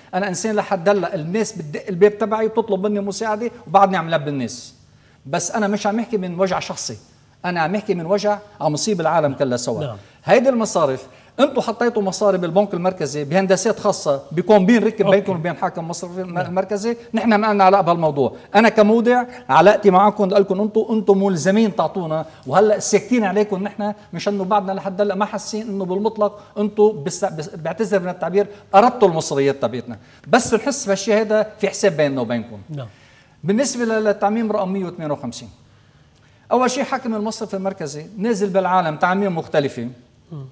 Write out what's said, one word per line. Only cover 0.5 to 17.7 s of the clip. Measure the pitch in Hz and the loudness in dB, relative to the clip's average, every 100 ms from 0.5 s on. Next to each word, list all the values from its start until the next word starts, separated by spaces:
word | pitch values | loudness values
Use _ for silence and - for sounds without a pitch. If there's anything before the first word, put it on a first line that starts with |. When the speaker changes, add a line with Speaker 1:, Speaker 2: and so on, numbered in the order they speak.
| 208 | -2
Speaker 1:
لحد | - 196 175 | -2 -2 2
هلا | 208 170 | 0 0
الناس | 180 156 214 208 | -6 -4 -4 -4
بتدق | 170 151 156 214 | -6 -10 -10 -8
الباب | 175 208 208 | 4 4 4
تبعي | 214 220 220 | -4 -2 -2
وبتطلب | 226 214 190 208 | -2 -2 -2 -2
مني | 208 | -2
مساعده | 202 196 220 214 240 - - | -4 -6 -4 -4 -6 -10 0
وبعدني | 190 196 185 | 4 4 2
عم | 165 | -2
لبي | 165 147 | -2 -2
الناس، | 139 117 - - _ _ _ _ _ 135 | -6 -6 -10 -18 _ _ _ _ _ -6
بس | - - | -6 -4
انا | 226 202 | -4 -2
مش | 208 208 | -2 -2
عم | 220 | -4
احكي | 226 208 | -4 -4
من | 180 175 | -4 -2
وجع | 190 165 | -2 -2
شخصي، | - 170 - 107 - _ _ _ | -6 -10 -10 -12 -16 _ _ _
انا | 180 175 | -6 -2
عم | 160 | -2
احكي | 208 208 | -2 -4
من | 175 165 | -4 0
وجع | 202 208 208 - - | 0 0 -2 -6 -4
عم | 151 | -2
يصيب | 147 226 185 | -2 -2 0
العالم | 156 160 147 | 2 2 0
كلها | 135 135 123 | 0 -2 -2
سوا. | 139 120 | -4 -4
Speaker 2:
نعم. | 139 101 - _ | -6 -10 -18 _
Speaker 1:
هيدي | 151 226 254 | 2 4 4
المصارف | 240 214 180 143 131 - - _ - | 2 0 0 0 -2 -8 -20 _ 0
انتوا | - 247 | 0 0
حطيتوا | - 220 240 226 | -4 -2 -2 0
مصاري | 190 - 208 185 | -4 0 0 2
بالبنك | 175 180 202 | 0 0 0
المركزي | 175 185 180 143 147 | 0 -2 -2 -6 -6
بهندسات | 139 185 190 190 233 - | -2 0 2 2 2 0
خاصه | 202 180 156 139 - | -2 -2 -2 -2 -2
بكومبين | 160 180 208 185 233 | -6 4 6 6 4
ركب | 220 220 | 4 0
Speaker 2:
أوكي. | - 196 | 2 4
Speaker 1:
بينكم | 202 175 | 2 -4
وبين | 170 151 | -4 -4
حاكم | 185 175 165 | -6 -6 -10
مصرفي | 170 175 185 | -10 -10 -10
الم-، | 185 | -8
Speaker 2:
نعم. | 175 180 | -6 -4
Speaker 1:
المركزي، | 185 190 202 226 233 - | -4 -2 -4 -4 -6 -4
نحن | 226 233 | -2 2
ما | 208 220 | 2 2
لنا | 202 | 6
علاقه | 190 | 6